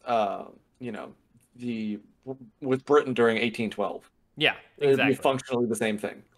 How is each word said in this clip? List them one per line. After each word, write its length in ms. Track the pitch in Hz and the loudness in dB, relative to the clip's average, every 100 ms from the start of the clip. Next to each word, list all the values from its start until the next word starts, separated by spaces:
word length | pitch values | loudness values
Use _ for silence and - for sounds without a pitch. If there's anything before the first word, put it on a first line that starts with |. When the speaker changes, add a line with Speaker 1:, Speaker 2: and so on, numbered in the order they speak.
| - | -2
Speaker 1:
uh, 400 | 117 101 92 - - _ _ | 0 0 -2 -10 -18 _ _
you 120 | 123 | -10
know, 220 | 104 - - _ _ _ 120 | -10 -12 -16 _ _ _ -12
the, 440 | 123 113 107 104 - _ 131 135 120 _ | -8 -4 -4 -6 -10 _ -14 -14 -14 _
with 220 | 135 131 - | -2 -2 6
Britain 280 | 147 131 | 4 4
during 240 | 120 117 113 | 2 4 4
eighteen 320 | 117 110 107 | 0 -2 -6
twelve. 400 | - 95 - _ _ _ - | -2 -4 -6 _ _ _ -2
Speaker 2:
Yeah, 160 | 147 - - - | -2 -2 -12 -2
Speaker 1:
It 100 | 143 | 2
would 100 | 135 | 4
be 60 | |
Speaker 2:
exactly. 120 | 135 135 | 4 2
Speaker 1:
functionally 500 | 143 131 - 120 117 | 0 0 -2 -2 -2
the 80 | 110 | 0
same 240 | 110 104 | -2 -2
thing. 240 | - - - | -6 -10 -20